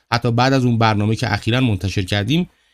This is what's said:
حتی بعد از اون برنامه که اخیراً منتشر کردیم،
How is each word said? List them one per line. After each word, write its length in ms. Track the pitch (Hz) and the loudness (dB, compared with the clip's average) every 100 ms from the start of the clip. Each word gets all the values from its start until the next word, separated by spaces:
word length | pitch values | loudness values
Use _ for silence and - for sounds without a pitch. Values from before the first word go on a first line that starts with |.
| _ | _
حتی 200 | 117 123 | -2 0
بعد 200 | 117 127 | 2 2
از 120 | 135 | 2
اون 140 | 123 117 | 2 2
برنامه 380 | 113 104 107 110 | 2 2 0 -2
که 160 | 113 | -2
اخیراً 280 | 101 - 120 | -2 -2 0
منتشر 420 | 127 98 98 104 | 0 0 -2 -4
کردیم، 480 | 92 104 104 156 175 _ _ | -2 -2 0 -2 -2 _ _